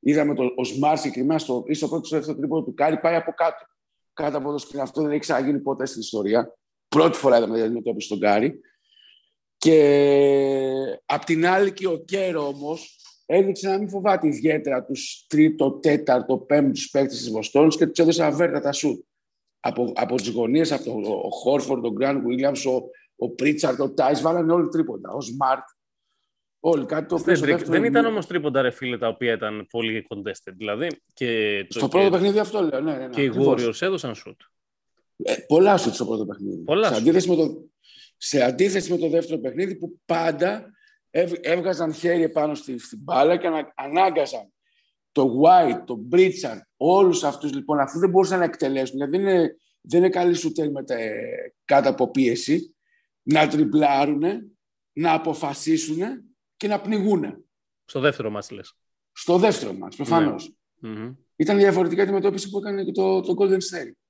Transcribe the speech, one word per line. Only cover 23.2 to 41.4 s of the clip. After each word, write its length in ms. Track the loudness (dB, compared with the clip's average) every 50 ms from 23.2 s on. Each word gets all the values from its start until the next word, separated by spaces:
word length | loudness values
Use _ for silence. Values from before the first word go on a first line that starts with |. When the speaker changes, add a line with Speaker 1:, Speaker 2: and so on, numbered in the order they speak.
| -8 -8
Speaker 1:
Πρίτσαρντ, 500 | -6 -2 0 0 0 0 0 -2 -2 -2
ο 100 | -4 -4 0
Τάις, 280 | 0 2 2 2 0 0
βάλανε 300 | 0 0 0 0 2 2
όλοι 160 | 2 0 0
τρίποντα, 440 | 0 -2 -2 -2 -4 -12 -12 -10 -10
ο 80 | -10
Σμαρτ, 440 | -10 -10 -6 -2 0 0 0 -2 -4 -18 _ _ _ _ _ _ _ _ _ _ _ _ _ _ _ _ _ _
όλοι, 260 | 0 0 0 0 0
κάτι 220 | -4 -4 -6 -4 -4
το 60 | -4
οποίο 220 | -2 2 2 2
στο 80 | 2 4
Speaker 2:
Σέντρικ, 120 | 2 0
Speaker 1:
δεύτερο 140 | 0 0 0
Speaker 2:
δεν 100 | 0 2
ήταν 40 | 2
Speaker 1:
ημίχρονο 240 | 4 4 2 2 2
Speaker 2:
όμως 180 | 0 -4 -6
τρίποντα, 360 | -4 -6 -4 -4 0 0 0 0
ρε 80 | 0
φίλε, 280 | -2 -4 -8 -8 -6 -2
τα 100 | -2 -4
οποία 240 | -4 -2 -2 -2 -2
ήταν 340 | -2 -4 -6 -6 -8 -12 _
πολύ 360 | -6 -4 -4 -4 -4 -6 -8 _
contested, 440 | -12 -10 -10 -10 -10 -10 _ -20 -16
δηλαδή, 320 | -10 -8 -6 -6 -4 -6 -8 -8 -12 _ _ _
και 480 | -6 -4 -2 0 0 0 0 -2 -2 -6 -8
το, 100 | -6 -4
Speaker 1:
Στο 100 | -4 0
Speaker 2:
και, 80 | 2
Speaker 1:
πρώτο 140 | 4 4 4
παιχνίδι 280 | 4 2 2 2 2 0
αυτό 220 | -2 -2 -2 -2
λέω, 200 | -2 -2 -2 -2
ναι, 120 | -4 -4 -6
ναι, 140 | -6 -8
ναι, 20 | -8
Speaker 2:
και 140 | -2 -2 -2
οι 40 |
Speaker 1:
ακριβώς. 380 | 0 2 2 2 2 2 2 0
Speaker 2:
Warriors 220 | -2 -2 -2 -4
έδωσαν 280 | -4 -4 -4 -6 -8 -10
σουτ. 260 | -10 -14 -20 -20 _ _ _ _ _ _ _ _ _ _ _ _ _ _ _ _
Speaker 1:
Ε, 180 | _ -6 -6 -6 -6 -2
πολλά 300 | 2 4 6 8 8 6
σουτ 180 | 4 2 0 -2
στο 120 | -2 -4
πρώτο 200 | -4 -4 -4 -4
παιχνίδι. 360 | -8 -8 -10 -10 -10 -10 -10 -2
Speaker 2:
Πολλά 260 | -2 0 2 2 2
Speaker 1:
Σε 60 | 0
Speaker 2:
σουτ. 80 | 2 4
Speaker 1:
αντίθεση 260 | 4 4 4 4 2
με 80 | 2
το, 340 | 2 2 0 -2 -10 -16 _ _ _ _ _ -20 -20 -20 _ _
σε 260 | _ -10 -2 2 2 2
αντίθεση 480 | 2 2 2 0 2 2 -2 -2 -2
με 80 | -2 -2
το 100 | 0 0
δεύτερο 320 | 0 0 -2 -2 -6 -6
παιχνίδι 360 | -6 -6 -4 -4 -4 -4 -6
που 240 | -10 -12 -14 -14 _ _
πάντα 640 | -4 -2 -2 0 -2 0 0 -2 -2 -2 -4 -12 -18 _ _ _ _ _ _ _ _
έβ-, 280 | _ 0 0 0 -2 -6